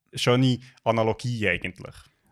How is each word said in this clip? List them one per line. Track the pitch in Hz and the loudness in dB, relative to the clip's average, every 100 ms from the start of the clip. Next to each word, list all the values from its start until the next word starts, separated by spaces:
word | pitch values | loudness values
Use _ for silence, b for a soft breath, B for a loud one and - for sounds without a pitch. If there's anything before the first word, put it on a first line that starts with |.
| _ | _
äh, | - | -4
schöne | - 123 131 120 B B | 2 4 4 0 B B
Analogie | - 113 110 104 123 120 101 | -2 0 0 -2 -6 -2 0
eigentlich. | 87 92 - 95 - - _ _ | -2 -4 -12 -18 -20 -20 _ _